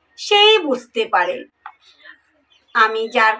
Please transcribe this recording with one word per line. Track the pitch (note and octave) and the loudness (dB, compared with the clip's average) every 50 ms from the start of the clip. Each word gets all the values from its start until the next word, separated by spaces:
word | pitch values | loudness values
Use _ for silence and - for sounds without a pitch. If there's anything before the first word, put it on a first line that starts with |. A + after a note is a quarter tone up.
| _ _ _ - | _ _ _ -16
সেই | - - G#4 G4+ G#4 G#4+ A4 G#4 E4 | -4 0 2 4 4 4 4 2 0
বুঝতে | C#4+ B3 A#3+ - - _ A#3 A3 A3 G3+ | -2 -4 -6 -6 -8 _ -6 -4 -2 -2
পারে। | F#3 F3 F3 E3+ - - - _ _ _ - - _ _ _ _ _ _ - - _ _ _ _ _ _ _ _ _ _ _ - | -2 -2 -2 -4 -8 -12 -18 _ _ _ -20 -20 _ _ _ _ _ _ -20 -20 _ _ _ _ _ _ _ _ _ _ _ 0
আমি | A#3+ A3 A3 A3 A3 A3+ A#3 B3 | 0 0 2 0 -4 -6 -4 0
যার | A#3 A3 A3 A3 | 2 2 2 0